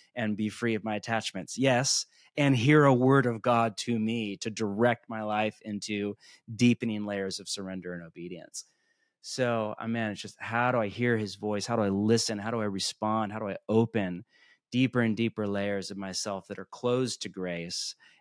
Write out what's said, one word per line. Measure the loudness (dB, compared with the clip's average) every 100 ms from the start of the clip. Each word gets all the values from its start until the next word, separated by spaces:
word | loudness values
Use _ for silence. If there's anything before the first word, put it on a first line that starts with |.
| _
and | -4 -2 -2
be | -2
free | -2 -2
of | 0
my | -2 -4
attachments." | -2 -4 -4 -8 -8 0
Yes, | 2 4 2 0 -4 _ _ 0
and | 4 4
hear | 6 8
a | 8
word | 6 6 6 4
of | 2
God | 2 4 2 -2
to | -2 0
me | 0 0 -2 -6
to | -8
direct | -4 -2 2 2 2 -4
my | -6
life | -2 0 0 -4
into | -8 -8 -6 -4 -4 -6 -14 -20 -12
deepening | 2 4 4 0 -4
layers | -4 -4 -4 -8
of | -8
surrender | -8 -8 -8 -8
and | -10
obedience. | -12 -14 -14 -14 -14 -16 -18 _ _ _ _ _
So, | -10 -4 -2 0 -4 -6
uh, | -4
man, | -2 -2
it's | -4
just, | -10 -12
how | -4 0 2
do | 2
I | 0
hear | 0 0 2
his | 0
voice? | -4 -4 -2 0
How |
do | 0
I | 2
listen? | 2 4 4 2 -4
How | -4
do | -4
I | -2
respond? | -4 -6 -4 0 0 -2
How | -4
do | -6
I | -6 0
open | 4 4 2 -2 -4 -10 _ _ _ _
deeper | 0 2 2
and | 2 2
deeper | -2 -2 -2
layers | -2 -2 -2 -6
of | -8
myself | -8 -6 -6 -6 -8
that | -12
are | -12
closed | -6 -2 0 0 -4
to | -10
grace | -6 -6 -4 -6 -8 -10 -12 _ _